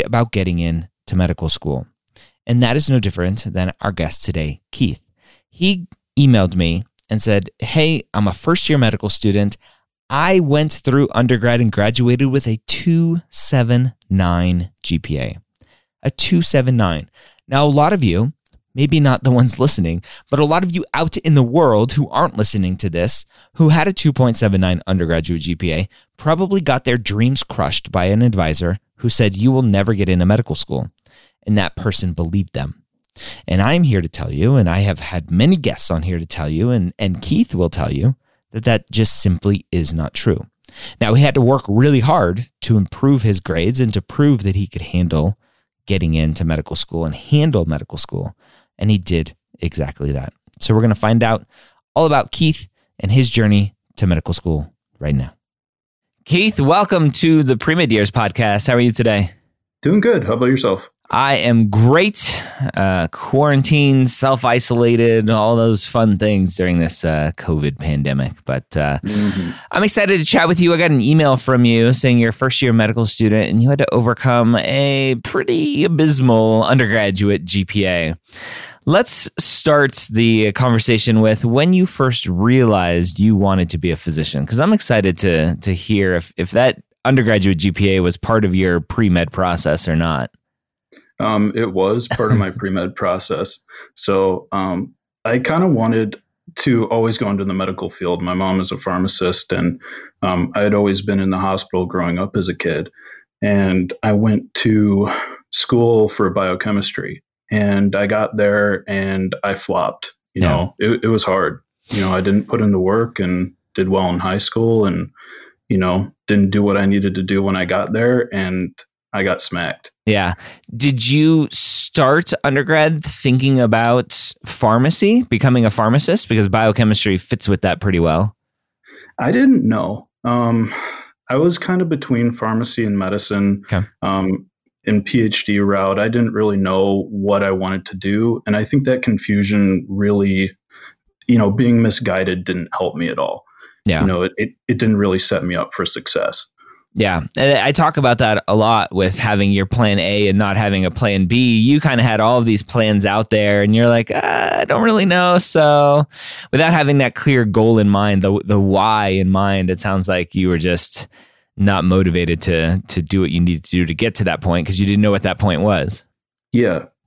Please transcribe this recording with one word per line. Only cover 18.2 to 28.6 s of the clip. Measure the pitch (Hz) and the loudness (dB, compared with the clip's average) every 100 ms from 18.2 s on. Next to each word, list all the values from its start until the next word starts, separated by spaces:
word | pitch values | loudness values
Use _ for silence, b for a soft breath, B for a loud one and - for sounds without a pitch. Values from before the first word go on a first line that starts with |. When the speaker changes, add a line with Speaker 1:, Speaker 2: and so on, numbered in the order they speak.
| 120 - _ _ _ | -2 -6 _ _ _
Speaker 1:
maybe | 127 143 156 | -2 0 4
not | 143 127 | 2 2
the | 131 | 2
ones | 123 123 - | 4 2 2
listening, | 131 - 82 87 B B _ | 0 0 -2 -4 B B _
but | 143 | 0
a | |
lot | 147 165 | 2 0
of | 185 | -2
you | 175 - | -4 -4
out | 131 160 - | -4 -4 -2
in | 160 | 2
the | 143 | 4
world | 120 143 151 107 120 | 4 4 4 4 2
who | - 147 | 0 -2
aren't | 110 170 - | 0 -2 -2
listening | 107 107 92 92 | -2 -2 -2 -4
to | 98 | -4
this, | 85 87 - b b b | -2 -2 -4 b b b
who | - 160 | 0 4
had | 160 175 | 4 2
a | |
two | 190 156 | 0 0
point | 131 123 110 | 2 0 2
seven | 110 95 | 0 2
nine | 92 87 - | 0 -2 -2
undergraduate | 95 82 82 82 85 | -2 0 -2 -2 -4
G | 78 85 | -4 -4
P | 90 | -4
A, | 80 104 b b _ | -4 -6 b b _
probably | 147 160 190 196 | -2 0 0 -2
got | 147 131 | 0 -2
their | - 120 | 0 -2
dreams | 107 104 120 135 | -2 0 0 0
crushed | - - 76 - - | -4 -4 -4 -4 -4
by | 92 | -2
an | 92 104 | 2 2
advisor | 120 101 80 78 | 2 2 0 -2